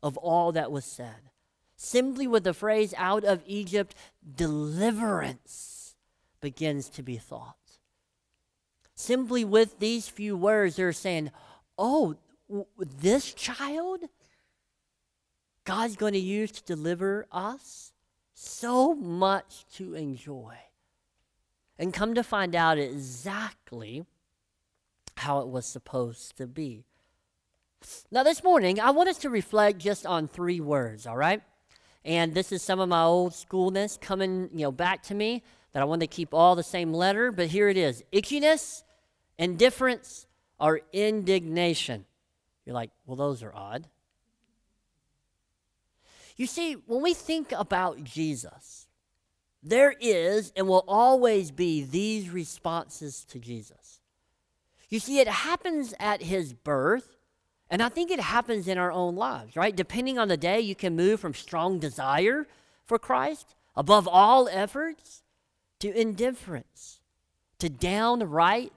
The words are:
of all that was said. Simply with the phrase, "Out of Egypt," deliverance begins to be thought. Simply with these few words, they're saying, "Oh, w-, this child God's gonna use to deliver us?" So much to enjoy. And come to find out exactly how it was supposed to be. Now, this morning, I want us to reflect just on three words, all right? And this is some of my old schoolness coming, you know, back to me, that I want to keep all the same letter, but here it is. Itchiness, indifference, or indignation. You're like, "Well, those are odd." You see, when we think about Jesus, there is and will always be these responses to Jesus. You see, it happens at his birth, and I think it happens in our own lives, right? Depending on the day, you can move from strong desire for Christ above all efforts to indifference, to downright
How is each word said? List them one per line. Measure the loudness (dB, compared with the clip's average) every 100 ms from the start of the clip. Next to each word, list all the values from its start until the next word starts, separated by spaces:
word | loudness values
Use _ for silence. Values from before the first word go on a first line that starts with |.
of | -6 -4
all | 0 2 2
that | 0 -2
was | -4
said. | -8 -12 -16 -18 _ _ _ _ _ -16
Simply | -2 0 0 -2 0
with | 2
the | 2
phrase, | -2 0 2 0 -2
"Out | -2 0
of | 2 0 -2
Egypt," | -8 -2 -2 -4 -8 -20 _ -12
deliverance | -4 -2 -2 -4 0 0 0 -2 -2 -4 -10 -16 -18 -18 -18 -20 -20 _ _ _ _
begins | -12 -4 -4 -4 -6
to | -12
be | -12 -12
thought. | -12 -16 -16 -20 _ _ _ _ _ _ _ _ _ _ _ _ _ -10
Simply | -2 -2 0 -2
with | 4 4 4 2
these | -2 -2 -6
few | -10 -6 0
words, | 2 4 2
they're | 0 -2
saying, | -2 -4 -4 -4 -10 -20 -20 _ -4
"Oh, | 0 2 0 -4 _ _ -12
w-, | -10 -10 -10
this | -12 -2 2 2 0
child | -8 -10 -8 -6 -6 -6 -8 -12 _ _ _ _ _ _ _ _ _ _ _ _ _ _ _
God's | -6 -4 -4
gonna | -2 -2 0
use | -2 -2 -4
to | -8
deliver | -8 -6 -4 -2 -2 -4 -6
us?" | -8 -8 -10 -16 -20 -20 _ _ _ _
So | -20 -16 -10 0 4 4 2
much | -4 0 2 2 -4 -20 -20
to | -16 -12
enjoy. | -8 -8 -10 -12 -16 -16 -20 -20 _ _ _ _ _ _ _ _ _ _ -8
And | -6
come | -2 -2
to | -2
find | -2 -2 0 2
out | 4 2
exactly | 0 -6 -10 -12 -10 -8 -10 -12 _ -14 -12 -14 -16 _ _ _ _ _ _ _ _ _ -20 -10
how | -4 -4
it | -4
was | -8
supposed | -10 -12 -8 -6 -6 -8 -16 -14
to | -14
be. | -10 -10 -12 -20 _ _ _ _ _ _ _ _ _ -20 -20 -4
Now, | 2
this | 4 4
morning, | 6 6 6 4
I | 4
want | 4 4
us | 0
to | -2
reflect | -2 0 4 4 2
just | -2 -4 -2
on | -2 -2
three | -4 -4 -2
words, | 0 0 -2 -6 -8
all | -2
right? | 0 0 -4 _ _ _ _ _
And | -2 0 0
this | 0 -2
is | -4
some | -2 0
of | 2
my | 4
old | 6 4 2
schoolness | -4 -6 0 0 0 -4 -6
coming, | -6 -2 -2 -2 -6
you | -4
know, | -4
back | -2 -2 -2
to | -6
me, | -4 -4 -4 -10 _ _
that | -2
I |
want | 0 0
to | -2
keep | -6 -2
all | 6 6
the | 6
same | 0 -4 -2
letter, | 0 2 2 0
but | 0 -2
here | 2 4
it | 4
is. | 2 0 -2
Itchiness, | -2 0 2 4 2 0 -14 -20 _ _ _ _ -4
indifference, | -2 4 4 4 0 -2 -8 -20 -20 _ _ -2
or | 0 0 -2
indignation. | -2 0 0 2 0 0 0 0 0 -4 -8 -12 _ _ _ _ _
You're | -12
like, | -10 -10 _ -12
"Well, | -4
those | -4 -4
are | -10
odd." | -14 -12 -12 -12 _ _ _ _ _ _ _ _ _ _ _ _ _ _ _ _ _ _ _ _ _ _ -20 -18 -8
You | -6
see, | -4 -6
when | -6 -4 -2
we | 0
think | 0 -2 -4 -4
about | -6 -2 -2 -2 -4
Jesus, | -10 -4 -4 -4 -10 -18 -20 -20 -20 _ _ _ _ _ _ _
there | 0 6 6 6
is | 0 2 2 0 -2 -2
and | 4
will | 4 4
always | 6 6 8 6 4 0
be | -2 -2 -2
these | -2 -2 -2 -2 -6
responses | -8 -10 -8 -4 -4 -6 -12 -14 -14 -16
to | -18
Jesus. | -14 -14 -14 -20 _ _ _ _ _ _ _ _ _ _ -8
You | -6
see, | 0 4
it | 4
happens | 2 -2 -2 -2 -4 -4 -4
at | -4 -2
his | -2 -4 -4
birth, | -6 -2 0 2 0 -2 _ _ _ _ _ -6
and | -2
I | 0
think | -2 -2
it | -2
happens | -2 -2 0 -2 -2
in | 0
our | 0
own | 0 -2 -2
lives, | -4 -6 -8 -2
right? | -2
Depending | 0 -4 -4 -2 0
on | 0
the | 0
day, | 2 0
you | 0 -4
can | -2
move | 2 2 2
from | -2
strong | -10 -8 -4 -2 -2
desire | -4 -4 0 2 2 0 -4 _ _ _
for | -4 -2
Christ | 0 0 0 -6 -12 _ _
above | 0 6 6 8
all | 8 10 8 6
efforts | 2 -2 -4 -6 -8 -18 -20 _ _ _ _ _ -10
to | -4
indifference, | 0 0 0 -2 -4 -8 -10 -10 -20 -20 -20 _ _ _ _ _ -8
to | -6
downright | -4 -2 0 2 2 0 4 4 4 -2